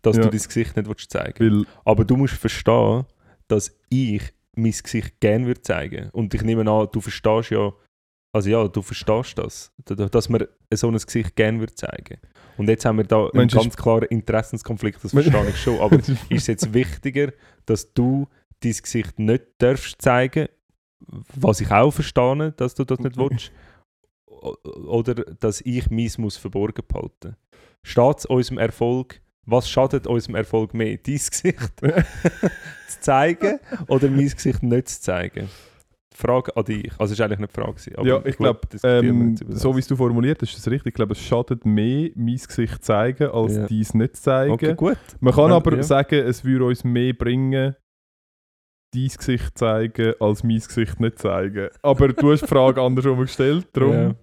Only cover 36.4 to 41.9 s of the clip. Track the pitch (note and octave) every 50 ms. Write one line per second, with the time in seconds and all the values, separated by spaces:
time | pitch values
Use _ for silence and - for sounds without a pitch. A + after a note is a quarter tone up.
36.4 | B2 - - A#2 G#2+ - A2 G#2 G#2 F2+ - - G#2+ G2+ G#2 G2+ A2+ G#2 G#2 G2
37.4 | G#2 G2+ - - A2 A2+ - - - - - - - B2+ C3 C3+ C3 C#3 C3 -
38.4 | D3 C3 B2 - - - - G#2 - B2+ B2 B2 A#2+ A#2+ A#2+ A#2+ A#2 A#2 A2+ G#2+
39.4 | - - G#2 - - C3+ C3 C3 C3 - C#3 B2+ B2+ B2 A#2+ A#2 A#2+ C#3 D#3 -
40.4 | B2 - - - - A#2 A#2+ C#3 - B2 - - A2 G2+ G#2+ - - - B2 A#2
41.4 | A#2 - B2+ A2+ - A2 G#2+ G#2+ G#2 A#2